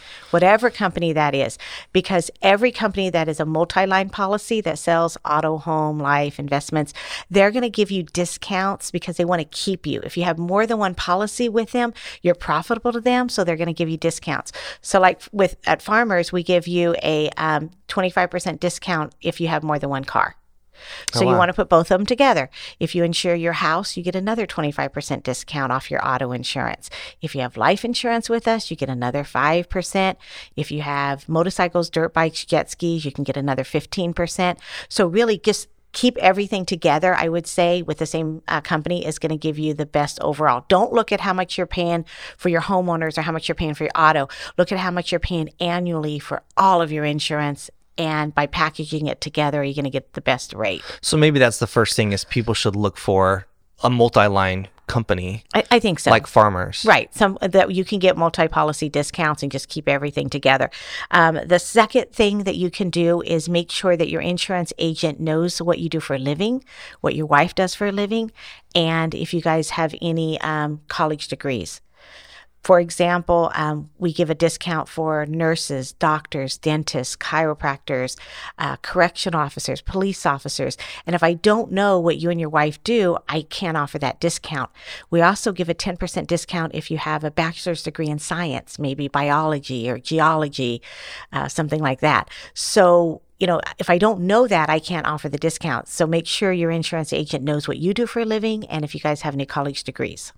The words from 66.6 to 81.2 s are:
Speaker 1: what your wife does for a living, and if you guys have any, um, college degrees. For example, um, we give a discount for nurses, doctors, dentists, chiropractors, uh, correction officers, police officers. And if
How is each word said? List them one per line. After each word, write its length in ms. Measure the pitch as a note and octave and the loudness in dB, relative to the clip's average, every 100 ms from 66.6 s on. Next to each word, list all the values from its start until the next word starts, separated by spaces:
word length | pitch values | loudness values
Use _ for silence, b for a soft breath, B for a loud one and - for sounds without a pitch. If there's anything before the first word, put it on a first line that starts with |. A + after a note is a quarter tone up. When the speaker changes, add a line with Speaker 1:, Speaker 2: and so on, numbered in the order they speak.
| B B B B | B B B B
Speaker 1:
what 140 | C#3+ C#3 | -2 -2
your 100 | D3+ | 4
wife 280 | C#3+ F3 | 4 4
does 220 | - F#3 - | 2 -2 -2
for 120 | G#3 | -2
a 40 | |
living, 400 | G3 G3+ A3+ A3 B B B B | -2 -2 -2 -4 B B B B
and 400 | F3 E3 E3 D#3+ | 0 2 2 0
if 200 | - E3 | -4 -4
you 80 | E3+ | -2
guys 300 | D#3+ D#3+ D#3 | 2 0 0
have 220 | - D#3+ - | -2 -2 -2
any, 380 | E3+ E3 D#3+ D#3 | -4 -2 -2 -2
um, 400 | D#3 D#3 D3+ D3+ - | -2 -2 -2 -4 -6
college 400 | - D#3 D3+ - | -2 -2 -2 -6
degrees. 540 | C#3 C#3 A#2+ E2 - _ b b b b b b _ | -6 -4 -4 -6 -14 _ b b b b b b _
For 200 | - F3+ | 6 6
example, 680 | F3 - F3 F3 E3+ E3+ E3 - | 6 0 2 2 2 2 2 0
um, 340 | D3+ D3+ D3+ - | -2 -2 -8 -4
we 120 | F3 | -2
give 180 | D#3 D#3+ | 0 0
a 60 | D#3 | 2
discount 540 | E3 - - D#3+ - | 0 0 -4 -4 -4
for 360 | - D#3 D#3 D3+ | -4 -2 -2 -2
nurses, 680 | D#3+ D#3+ D#3+ - C#3 C3 | 0 0 0 -2 -6 -6
doctors, 640 | - D#3+ D#3 - D3+ C3+ - | -2 0 0 -4 -6 -6 -4
dentists, 580 | D#3 D3+ D3+ C#3+ B2+ - | -2 -2 -2 -4 -6 -8
chiropractors, 1040 | - D#3 D#3+ D3 D3+ C#3 - C3 B2+ - B B B - | -2 0 0 0 -4 -4 -4 -4 -4 -8 B B B -6
uh, 180 | C#3+ C3+ | -6 -6
correction 520 | - F3+ F3 - F#3+ | -2 2 2 0 -2
officers, 460 | E3 C#3+ - - C#3+ | -2 -2 -4 -6 -6
police 460 | - F#3+ G3 F#3 E3+ | -4 -2 -2 -2 -2
officers. 520 | C#3 - - C3 - B B - | -2 -6 -4 -4 -6 B B -4
And 80 | |
if 80 | E3+ | 4